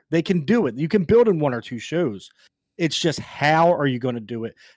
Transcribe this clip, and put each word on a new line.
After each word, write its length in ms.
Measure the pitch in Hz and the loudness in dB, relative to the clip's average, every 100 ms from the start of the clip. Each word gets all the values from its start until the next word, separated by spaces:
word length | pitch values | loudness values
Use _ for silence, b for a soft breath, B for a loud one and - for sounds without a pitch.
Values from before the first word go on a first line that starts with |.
| - | -4
They 120 | 165 | -2
can 200 | 160 180 139 | 0 -2 2
do 220 | 233 147 | 2 2
it. 80 | 113 | -2
You 120 | 160 | 0
can 160 | 214 | 0
build 240 | 160 226 226 | 4 4 4
in 120 | 165 | 2
one 140 | 143 | 0
or 80 | 120 | -2
two 180 | - 117 | -8 -12
shows. 500 | - 160 156 98 - b b _ _ - | -6 -4 -4 -6 -16 b b _ _ -4
It's 200 | 165 - | -4 0
just, 220 | 165 - | -2 -4
how 520 | - - 147 160 170 | -10 -2 2 4 4
are 120 | 170 143 | 2 0
you 140 | 123 | -2
gonna 200 | 127 120 | -4 -6
do 240 | 107 117 113 | -8 -10 -10
it 100 | _ b | _ b